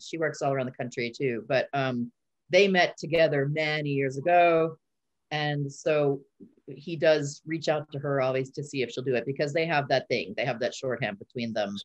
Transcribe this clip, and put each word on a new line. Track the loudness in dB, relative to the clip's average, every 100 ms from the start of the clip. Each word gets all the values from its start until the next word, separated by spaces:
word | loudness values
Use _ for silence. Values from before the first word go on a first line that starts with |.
she | -12 -4
works | -4 -2
all | -2
around | 0 -4
the |
country | -6 -8 -4 -6 -2
too. | -2 -2 0
But, | 0 0
um, | -2 -2 -2 -6 _ _ _ 2
they | 4 6
met | 4 2 0
together | -2 4 4 4 0
many | 0 -2 -2 -2
years | 0 0 -2
ago. | 4 6 6 6 2 -2 _ _ _ _ -8
And | -4 -2 -2 -4
so | -4 0 2 2 0 -6 _ -20 _ -18
he | -16 -10 0
does | 4 4 2 -8 -8
reach | -4 0
out | -2 -2
to | -6
her | -2 0
always | 0 0 -2
to | -8
see | -8 -4
if | -4
she'll | -4
do | -2
it, | -2 -2
because | -2 -2
they | 0 0
have | 0 2
that | 0 0
thing, | -4 -4 -4
they | -4
have | -2
that | -4
shorthand | -4 -6 -4 -4 -6
between | -12 -8 -6
them. | -2 -4 -4